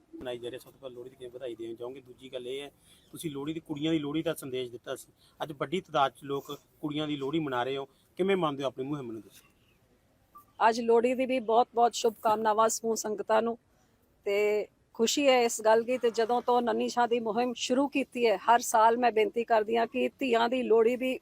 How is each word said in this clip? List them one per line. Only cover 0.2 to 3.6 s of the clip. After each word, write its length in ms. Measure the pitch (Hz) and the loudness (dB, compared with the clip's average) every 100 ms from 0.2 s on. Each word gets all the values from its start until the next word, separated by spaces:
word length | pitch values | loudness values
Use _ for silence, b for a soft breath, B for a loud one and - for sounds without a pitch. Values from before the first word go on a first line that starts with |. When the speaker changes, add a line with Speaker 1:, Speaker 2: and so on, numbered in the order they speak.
| 127 120 | -10 -10
Speaker 1:
ਜਾ 100 | 117 | -10
ਰਹੀ 60 | |
ਹੈ, 40 | 123 | -12
ਸਭ 120 | 131 | -16
ਤੋਂ 100 | 123 | -20
ਪਹਿਲਾਂ 160 | 135 123 | -18 -16
ਲੋਹੜੀ 140 | 123 | -18
ਦੀ 60 | 135 | -16
ਕਿਵੇਂ 160 | 123 | -16
ਵਧਾਈ 220 | 123 131 | -12 -12
ਦੇਣੀ 220 | 113 113 113 | -10 -12 -10
ਚਾਹੋਗੇ? 240 | 120 135 | -12 -14
ਦੂਜੀ 320 | 123 120 131 | -18 -20 -16
ਗੱਲ 140 | 127 123 | -14 -10
ਇਹ 140 | 135 | -10
ਹੈ, 100 | 143 _ b b b | -12 _ b b b
ਤੁਸੀਂ 180 | - 165 | -10 -10
ਲੋਹੜੀ 220 | 139 143 | -8 -8
ਦੀ, 80 | 165 | -8